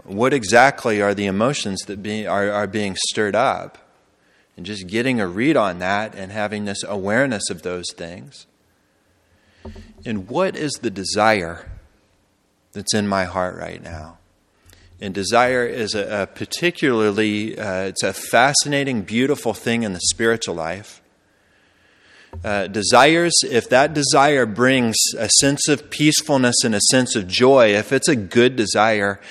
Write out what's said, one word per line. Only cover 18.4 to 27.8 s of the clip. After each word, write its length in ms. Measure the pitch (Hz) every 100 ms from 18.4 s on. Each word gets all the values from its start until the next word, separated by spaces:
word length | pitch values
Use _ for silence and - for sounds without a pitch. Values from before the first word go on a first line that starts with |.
| 135 143 143 143 139 120
beautiful 520 | 90 113 135 143 117
thing 300 | 104 120 117
in 100 | 110
the 60 | 87
spiritual 560 | - - 113 113 - 85
life. 460 | 80 92 - - _ _ _ _ _ _ _ _ _ _ _ - _ 87
Uh, 240 | 110 101 90
desires, 680 | 107 92 120 143 165 170 -
if 260 | - 120 -
that 240 | 127 151
desire 520 | 151 135 143 143 143 113
brings 500 | 101 127 131 117 104 - 113
a 120 | 110 -
sense 280 | 139 143 -
of 220 | 143 -
peacefulness 760 | - 151 147 - 135 123 117
and 120 | 120 104
a 60 | -
sense 240 | 131 123 117
of 120 | 92
joy, 420 | 92 127 135 110
if 220 | 104